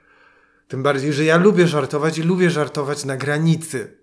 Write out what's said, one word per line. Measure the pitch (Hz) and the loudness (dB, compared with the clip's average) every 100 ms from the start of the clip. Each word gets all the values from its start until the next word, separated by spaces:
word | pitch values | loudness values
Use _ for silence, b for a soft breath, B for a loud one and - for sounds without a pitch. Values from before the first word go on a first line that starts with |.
| b b b b b b _ | b b b b b b _
Tym | 131 | -4
bardziej, | 143 139 143 | -2 -2 -2
że | 139 | 0
ja | 156 170 | 2 4
lubię | 202 175 165 | 6 4 2
żartować | 147 135 147 156 160 | 0 -2 -2 -2 -2
i | |
lubię | 165 185 175 | 0 2 2
żartować | 147 139 151 139 143 135 | 0 -4 -4 -6 -6 -6
na | 131 | -6
granicy. | 135 151 165 160 - - 101 - | -4 0 2 0 -2 -8 -8 -16